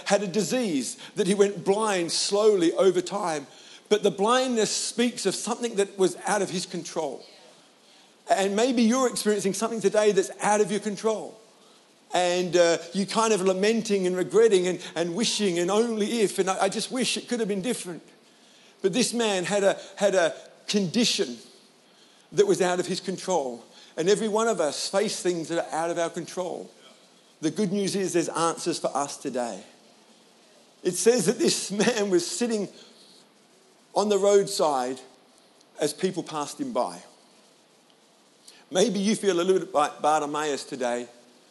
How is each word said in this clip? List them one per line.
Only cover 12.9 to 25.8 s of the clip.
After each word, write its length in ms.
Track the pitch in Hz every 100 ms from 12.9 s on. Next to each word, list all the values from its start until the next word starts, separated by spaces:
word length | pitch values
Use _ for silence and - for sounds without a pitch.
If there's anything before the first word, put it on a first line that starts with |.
you 120 | 190 202
kind 280 | 208 226
of 80 | 208
lamenting 680 | 190 185 208 233 - 202 180
and 100 | 180
regretting 500 | 165 175 226 190 180
and, 120 | 180 - -
and 180 | 175
wishing 460 | 170 233 - 208 170
and 100 | 175
only 520 | 202 233 220 202 233
if, 180 | 202 -
and 100 | 185
I, 140 | 190
I 60 | 196
just 220 | 220 -
wish 260 | 262 226 -
it 100 | -
could 120 | 240
have 100 | 214
been 120 | 202
different. 400 | 233 233 180 160 - - _ _ _ - - _
But 120 | 196
this 200 | 190 226
man 320 | 233 226 190 170
had 180 | 202
a, 140 | 196 165 - -
had 200 | 202 185
a 180 | 165 - - - -
condition 680 | 208 190 202 240 - 165 117 - - - _ _ _ _ _ -
that 160 | 151 202
was 140 | 170
out 180 | 180 180
of 80 | 180
his 120 | 180
control. 640 | - 180 - 180 135 120 - - - -
And 120 | 160
every 180 | 202 220
one 200 | 208 226
of 120 | 202
us 280 | 151 135 -
face 340 | 196 214 -
things 280 | 180 175 151
that 160 | 170 151
are 100 |
out 140 | 151